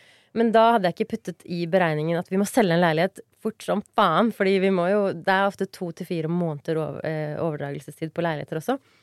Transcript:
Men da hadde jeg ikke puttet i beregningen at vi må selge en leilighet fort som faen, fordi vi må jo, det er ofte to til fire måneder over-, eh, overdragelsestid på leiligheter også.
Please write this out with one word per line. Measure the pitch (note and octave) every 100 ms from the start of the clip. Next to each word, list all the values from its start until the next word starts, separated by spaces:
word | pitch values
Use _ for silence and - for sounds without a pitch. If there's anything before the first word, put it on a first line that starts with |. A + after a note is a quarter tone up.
| _ _ _ A3
Men | A3+
da | A3 A3+
hadde | A#3 F3+
jeg | -
ikke | G#3+ -
puttet | - F3 -
i | F3 E3+
beregningen | F#3 E3+ D3+ D#3 E3+
at | F3+
vi | F#3+
må | G3+
selge | - G3+
en | E3
leilighet | F3 D#3 F#3 - - _
fort | - -
som | - F#3 - -
faen, | G3 D#3+ A3+
fordi | - F#3+ G3
vi | F#3+
må | F#3+ E3+
jo, | G#3 G3
det | E3+ D#3
er | F#3+ G3
ofte | - F#3+
to | - F3+
til | - F3+
fire | F3 D#3
måneder | F3 E3+ D3 - D#3+
over-, | D3+ D3 -
eh, | D#3 D3+ D3+
overdragelsestid | E3 D3+ C#3+ C#3+ - - D#3+
på | -
leiligheter | E3+ D3+ D3 D#3+
også. | D#3 C4+ - _